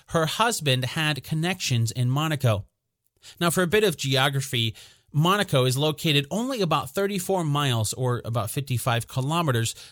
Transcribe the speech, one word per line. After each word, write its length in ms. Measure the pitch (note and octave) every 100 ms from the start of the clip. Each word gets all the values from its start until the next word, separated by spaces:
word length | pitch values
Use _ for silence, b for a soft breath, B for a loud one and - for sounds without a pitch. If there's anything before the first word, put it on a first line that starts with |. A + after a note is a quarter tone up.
| B
her 200 | E3+ D#3
husband 580 | - A#3 - C#3+ B2+ B2
had 380 | E3 D#3 C#3+
connections 680 | - D#3 E3+ F#3+ - A#2+ A2+
in 180 | - B2
Monaco. 560 | C#3 D#3+ D3 A#2+ G2+ - _ _ _ _ _ B B
Now, 100 | F3
for 140 | F#3
a 40 | F3
bit 160 | G#3+
of 140 | G#3+ D3+
geography, 800 | C3+ C3 C#3+ C#3 C3+ B2 A2+ - B B B
Monaco 540 | D3 E3+ G3+ G3 C#3 B2+
is 100 | B2+
located 520 | D#3 D3+ E3 C#3+ C#3+
only 320 | G3 B3+ B3+
about 300 | F3 D3+ -
thirty-four 520 | G3 G3+ G3+ F#3 F#3+
miles, 500 | D#3+ C#3+ C#3+ A#2 G#2+
or 280 | - B2+ A#2+
about 280 | G#2+ A#2 G#2
fifty-five 560 | D3 C3+ A#2+ B2+ A#2 -
kilometers, 680 | C3 C3 E3+ D#3 A#2 A2+ - B